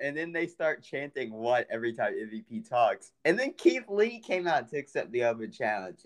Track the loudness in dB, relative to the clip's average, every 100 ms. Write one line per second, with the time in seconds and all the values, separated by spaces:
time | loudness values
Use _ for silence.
0 | -4 -4 -4 -2 -2 0 0 0 -4 -6
1 | -6 -6 -6 -2 2 2 2 -2 -2 0
2 | -2 -2 -6 -10 -10 -10 -2 4 4 2
3 | -6 _ 2 2 0 2 2 2 0 2
4 | 2 0 -4 -2 2 0 0 -6 -6 -6
5 | -4 0 2 0 -4 -4 -2 -2 -4 -12